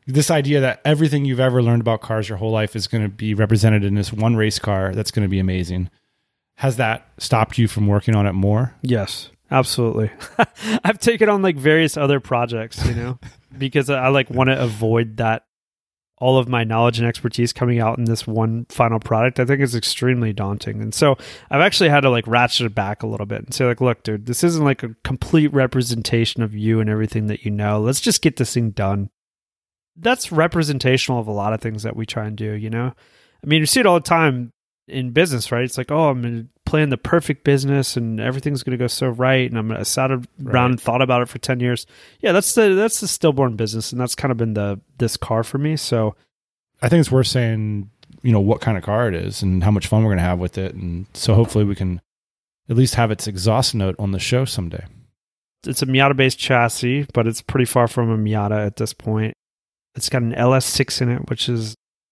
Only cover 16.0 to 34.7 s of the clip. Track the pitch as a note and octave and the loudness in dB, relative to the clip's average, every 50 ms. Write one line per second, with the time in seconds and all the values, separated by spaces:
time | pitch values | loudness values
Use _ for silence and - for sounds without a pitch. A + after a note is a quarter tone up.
16 | _ _ _ _ B2 B2+ C3 C3 B2 A#2+ B2 A#2 A2+ A2 A2+ A2+ A#2 A#2+ A#2 A2+ | _ _ _ _ 2 4 4 4 2 2 0 -2 0 0 2 4 4 4 4 2
17 | A#2 A#2 A2+ - - A#2+ - - A#2+ A#2 - - B2 B2 A#2+ A#2 A2+ A2 A#2 A#2+ | 0 -2 -2 -2 -6 -6 -2 -2 -2 -2 -2 -2 0 0 2 2 2 0 0 0
18 | A#2+ A2+ A2+ - - A2+ A2 A2+ A2+ A2 A2+ A#2 A#2+ - - - B2 A2+ A#2 A2 | 0 0 0 -2 -4 -4 -2 0 0 0 -2 -4 -6 -8 -2 0 0 2 2 -2
19 | - - A2+ A2 A#2 C3 B2+ - B2+ A#2+ C#3 C#3 C#3 B2 A#2 A#2 G#2+ - - - | -2 -2 0 2 2 0 2 0 0 0 2 0 0 0 -2 -2 -4 -4 -4 -2
20 | B2+ B2+ B2+ B2 A#2 A2 G#2 G2+ G2+ G2 G2+ G#2+ - A#2 G#2+ G#2+ G#2+ A2 - - | 0 0 0 0 0 -2 -2 -4 -4 -4 -4 -6 -6 -8 -8 -8 -8 -8 -2 2
21 | D#3 C#3+ C3 - - - - - - _ - C#3 E3+ G3+ - - F#3+ D#3+ D3 C#3+ | 2 2 2 2 -2 -12 -20 -20 -10 _ 2 2 4 4 4 4 4 4 4 6
22 | C3+ C3+ A#2+ A#2 A2 A2+ A#2 A#2+ B2 A#2+ - - B2 A2+ G#2 A2 G2 G2 G#2+ - | 4 4 2 2 0 2 2 2 2 2 2 -2 -2 -2 -2 -2 -4 -4 -6 -6
23 | - A2 A2 G#2+ G#2+ G2+ G#2+ G#2+ G#2 - - - C3 B2 A#2+ - C3 B2 A#2 - | -6 -8 -6 -6 -6 -8 -8 -10 -8 -10 -4 -2 0 0 0 2 0 0 0 -2
24 | _ A2+ G#2+ G#2 G#2+ A#2 A#2+ - F3 F3 E3+ D#3+ D3+ C#3 C3+ - - A#2 A2+ - | _ -6 -6 -6 -6 -6 -2 0 0 2 2 2 2 2 2 0 -4 -10 -12 -10
25 | _ - C3 - - - - D#3+ D3+ D3 C3 C#3 C3 B2+ - C3 B2 A#2+ A#2 A2+ | _ -6 -6 -6 -2 2 2 4 4 4 2 2 0 2 0 -2 -2 0 -2 -4
26 | A2 - - A#2 A2+ - - B2 A2+ G#2+ G#2+ G#2 G#2+ A2 A2+ A2 A2 G#2+ G#2+ G#2+ | -2 -2 0 0 0 0 -2 -4 -4 -4 -4 -2 0 0 2 2 2 0 0 -2
27 | A2 G#2+ - A2 G#2+ G#2 G#2+ - - G#2 G#2 G#2 G#2 G#2 G#2+ G#2+ G#2+ A#2+ C3+ - | -2 -2 -2 -2 -2 -2 -4 -4 -4 -4 -4 -2 -2 0 0 0 0 0 0 0
28 | - A#3+ - - - D#3+ - - C3 - - B2 A#2 A2 G2+ - G2+ G2 G2+ G2+ | 0 0 0 2 0 0 0 0 -4 -2 0 -2 -2 -2 -2 -2 -2 -2 -2 -2
29 | G2+ G2+ - _ _ _ _ _ _ _ _ _ _ _ _ _ _ _ _ E3 | -4 -6 -10 _ _ _ _ _ _ _ _ _ _ _ _ _ _ _ _ -4
30 | E3 - B3+ - - - E3+ D#3 D#3+ E3+ - E3+ D#3 D3 D3 B2+ - C#3+ C3 C3 | -2 0 0 0 -2 -2 2 2 2 2 2 0 0 0 -2 0 2 2 2 2
31 | - - B2+ A#2+ A2 G#2+ G#2 G#2 G2 G#2+ A2 A2 - A2+ A2 G#2+ G#2 A2+ G#2+ A2+ | 2 0 -2 -2 -2 -4 -4 -4 -2 -2 -2 -2 -4 -6 -6 -6 -8 -8 -6 -8
32 | A2+ - - A#2 G#2+ G#2+ G#2+ G#2 A2 G#2+ G#2+ G#2+ G#2+ A2 A2 A2+ B2 C3 - - | -8 -8 -6 -8 -6 -6 -8 -8 -6 -6 -6 -6 -6 -6 -4 -4 -4 -4 -6 -8
33 | _ _ _ _ _ _ _ _ - C#3 D3+ D#3+ D#3 - - C4 A#3+ G3+ F3 E3+ | _ _ _ _ _ _ _ _ -2 0 2 2 2 2 2 4 4 6 4 4
34 | D#3 - F3 E3 D#3+ D3 C3 B2 B2 A#2 - _ _ _ | 2 2 2 4 4 2 2 0 -4 -8 -12 _ _ _